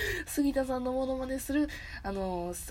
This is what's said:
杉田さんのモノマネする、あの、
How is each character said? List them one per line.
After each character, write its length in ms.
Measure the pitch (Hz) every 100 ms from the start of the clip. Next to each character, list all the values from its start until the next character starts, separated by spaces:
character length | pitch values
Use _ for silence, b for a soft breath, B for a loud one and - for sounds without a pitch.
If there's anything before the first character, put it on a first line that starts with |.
| 392 370 330
杉 280 | - 277
田 120 | 269 262
さ 140 | 254
ん 40 |
の 80 | 254
モ 120 | 254 262
ノ 120 | 262
マ 100 | 262
ネ 100 | 262
す 160 | -
る、 160 | 277 294 B B B
あ 100 | 196
の、 440 | 196 190 180 175 180 -